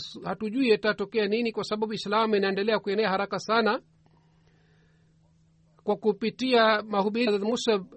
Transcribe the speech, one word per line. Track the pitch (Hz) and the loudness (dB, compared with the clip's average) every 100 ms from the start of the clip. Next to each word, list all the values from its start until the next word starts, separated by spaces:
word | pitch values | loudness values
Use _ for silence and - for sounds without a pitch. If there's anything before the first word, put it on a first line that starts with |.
| - - | -6 -10
hatujui | 170 190 220 240 254 | -8 -6 -4 0 2
itatokea | 208 214 208 196 220 202 | 4 2 -2 -2 0 0
nini, | 220 233 | 0 -2
kwa | 220 | -4
sababu | 190 214 220 | -4 -4 -4
Islam | 214 196 214 226 | -6 -2 0 2
inaendelea | 208 196 196 208 208 | 2 2 0 0 0
kuenea | 202 196 214 | 0 0 0
haraka | 190 202 190 | 0 -2 -4
sana. | - 226 214 262 - _ _ _ _ _ _ _ _ _ _ _ _ _ _ _ _ _ _ _ | 0 2 2 0 -6 _ _ _ _ _ _ _ _ _ _ _ _ _ _ _ _ _ _ _
Kwa | - 202 | -4 -2
kupitia | 220 202 220 - 254 240 220 214 | 0 0 -2 -4 2 4 4 2
mahubiri | 214 202 202 220 240 | 0 -2 0 0 0
ya | |
Hazrat | 202 208 | 0 0
Musab, | 240 - 208 185 | -2 2 0 0